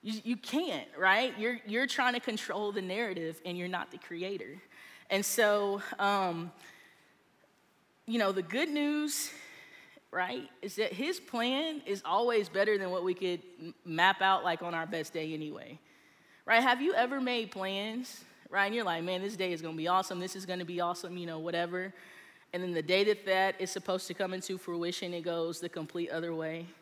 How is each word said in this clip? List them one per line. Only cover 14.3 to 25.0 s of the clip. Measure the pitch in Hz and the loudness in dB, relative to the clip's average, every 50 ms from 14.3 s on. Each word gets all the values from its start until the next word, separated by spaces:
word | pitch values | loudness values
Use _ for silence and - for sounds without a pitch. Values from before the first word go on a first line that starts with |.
| 190 180 - | 6 6 4
like, | 180 170 165 | 2 0 0
on | 180 175 170 | -2 -4 -2
our | 165 165 | -2 -4
best | 165 165 165 156 - - | -2 -4 -4 -4 -4 -4
day | 170 160 156 160 | -4 -4 -4 -4
anyway, | 156 156 151 147 - - 120 131 156 _ _ - - _ _ _ _ _ _ - - _ | -6 -6 -8 -8 -10 -12 -14 -16 -18 _ _ -20 -20 _ _ _ _ _ _ -20 -18 _
right? | - 226 226 254 | 4 6 6 8
Have | 269 247 254 277 | 6 4 4 4
you | 339 381 | 2 4
ever | - 233 247 269 277 | 4 2 2 2 0
made | 254 254 247 240 226 196 - | 0 0 0 0 -2 -4 -4
plans, | 202 190 190 196 196 202 214 220 240 254 - - - - - - - - - | -4 -4 -2 -2 -2 -4 -4 -4 -6 -8 -8 -12 -16 -18 -20 -20 -20 -20 -4
right? | - 196 196 | 0 2 2
And | 202 214 | 2 2
you're | 240 226 | 0 0
like, | 190 170 165 165 | 0 0 0 0
"Man, | 180 185 180 190 | -2 -2 -2 -2
this | 202 220 | -4 -4
day | 175 190 185 175 | -2 -2 -2 -2
is | 160 160 | -2 -4
gonna | 165 160 | -6 -4
be | 160 160 | -2 0
awesome. | 170 180 185 190 - 190 175 | 4 4 4 4 2 -2 -4
This | 180 185 185 | -4 -6 -6
is | 190 190 | -8 -6
gonna | 180 185 180 180 | -6 -4 -4 -4
be | 165 175 175 | -4 -2 0
awesome," | 175 175 170 170 - 180 180 | 0 0 -2 -4 -6 -8 -8
you | 180 175 | -6 -6
know, | 170 165 160 | -6 -6 -6
whatever. | 160 170 170 170 170 170 175 180 185 190 190 - - - - - - - - - - _ - | -4 -2 0 0 0 0 -2 -4 -6 -6 -8 -14 -20 -20 -20 -20 -20 -20 -20 -20 -20 _ -6
And | 180 180 | -4 -2
then | 180 175 | 0 0
the | 165 156 | -2 2
day | 151 180 190 202 | 4 6 6 6
that | 214 208 202 202 | 6 4 2 2
that | 196 190 185 190 190 185 - | 2 4 4 4 4 2 0
is | 190 185 | -4 -4
supposed | - 202 185 - 185 185 185 | -4 -6 -2 -2 -2 -2 -2
to | - 175 | -4 -4
come | - 196 185 185 | -2 -2 -2 -2
into | 185 180 - 190 | -4 -4 -6 -6
fruition, | 185 - - 175 170 170 170 180 - | -6 -6 -6 -4 -2 -2 -2 -4 -4